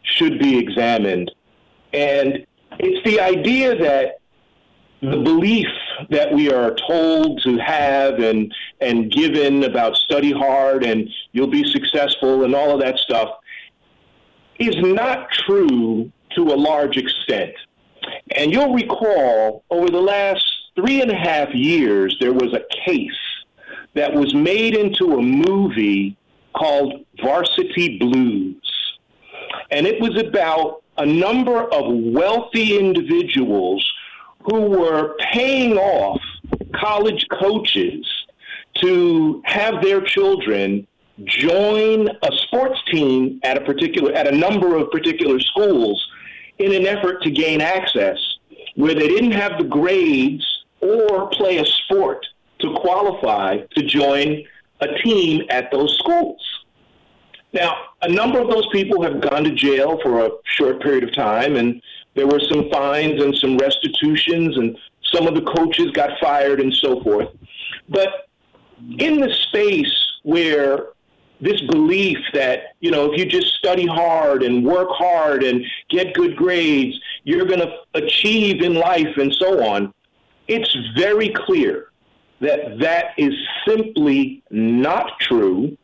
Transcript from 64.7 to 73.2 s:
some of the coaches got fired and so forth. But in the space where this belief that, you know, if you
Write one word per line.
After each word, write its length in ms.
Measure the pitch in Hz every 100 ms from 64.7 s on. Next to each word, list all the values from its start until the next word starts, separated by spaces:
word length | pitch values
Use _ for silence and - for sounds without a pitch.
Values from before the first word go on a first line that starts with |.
| - - _ -
some 140 | 170 165
of 60 |
the 80 | 156
coaches 480 | 151 165 165 165 170
got 180 | 151 143 -
fired 400 | 156 143 139 139
and 140 | 131
so 260 | 117 143 123
forth. 260 | 113 104 - - - - - - -
But 400 | 196 196 190 - _ _ _ _ _ 240 240
in 220 | 320 302
the 120 | 269
space 600 | - - 208 208 185 143 - - -
where 640 | 151 170 165 147 139 139 - - _ _ _ _
this 200 | 160 - 135
belief 480 | 160 156 190 190 147 -
that, 420 | 143 131 127 - _
you 100 | -
know, 220 | 151 147
if 60 |
you 80 | 151